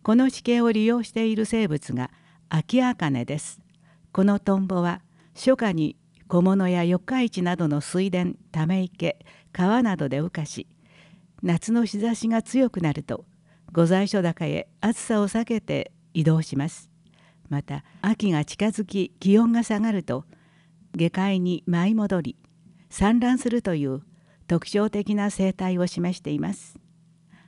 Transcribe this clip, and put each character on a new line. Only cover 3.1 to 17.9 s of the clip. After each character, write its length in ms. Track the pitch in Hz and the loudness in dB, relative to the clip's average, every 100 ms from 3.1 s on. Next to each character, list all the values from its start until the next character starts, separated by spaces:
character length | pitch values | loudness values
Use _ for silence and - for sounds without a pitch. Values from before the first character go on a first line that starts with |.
| 131 120 | -2 -4
で 140 | 147 | -6
す。 200 | - - _ _ _ _ _ | -8 -18 _ _ _ _ _
こ 120 | - | 2
の 140 | 196 202 | 2 2
ト 180 | 202 196 | 0 0
ン 120 | 190 | 0
ボ 160 | 185 | 0
は、 180 | 175 180 _ _ _ | -2 -4 _ _ _
初 220 | - - 262 | -4 0 2
夏 160 | 226 | 2
に 260 | 170 151 - _ _ - | 0 -2 -4 _ _ -2
小 160 | 175 | 2
物 260 | 180 196 185 | 4 4 2
や 140 | 180 | 2
四 160 | 170 180 | 2 0
日 240 | - 262 | 0 -2
市 180 | 240 - | -2 -2
な 140 | 175 180 | -2 0
ど 120 | 160 | 0
の 140 | 147 | -2
水 300 | - 180 196 | -2 -2 0
田、 140 | 180 180 - _ | 0 -2 -4 _
た 160 | 160 160 | -4 0
め 160 | 190 | 0
池、 420 | 185 - 170 - - - _ | -2 -4 -6 -6 -14 -20 _
川 300 | - 180 233 | -2 2 2
な 160 | 240 180 | 2 0
ど 120 | 143 | -2
で 120 | 135 | -2
羽 80 | 165 | -4
化 160 | - 151 | -6 -8
し、 220 | - - _ _ - - - _ - | -10 -14 _ _ -20 -20 -20 _ -8
夏 300 | 175 170 - | -2 -2 0
の 120 | 226 | 0
日 160 | 226 208 | 0 -2
差 140 | 226 | -4
し 140 | 233 226 | -2 -2
が 160 | 226 | -2
強 260 | 220 262 254 | -2 0 0
く 120 | 190 | 0
な 120 | 165 | -2
る 80 | 147 | -2
と、 240 | 139 120 - _ _ _ - | -6 -10 -10 _ _ _ -6
御 140 | - 170 | 2 4
在 200 | 185 202 | 4 2
所 140 | 208 | 0
高 240 | 175 165 160 | -2 -2 -4
へ 240 | 147 - _ | -4 -8 _
暑 200 | 202 233 | -4 -2
さ 220 | - 220 | -2 0
を 60 | 202 | 0
避 160 | 220 | -2
け 160 | 233 226 | -2 -4
て 320 | - 143 - _ _ | -4 -6 -6 _ _
移 100 | - | 0
動 200 | 160 160 | 2 2
し 120 | 156 139 | 0 -4
ま 140 | 151 | -4
す。 220 | - - _ _ _ _ _ - | -8 -20 _ _ _ _ _ -6
ま 140 | 143 | -6
た、 200 | - 143 - | -6 -10 -12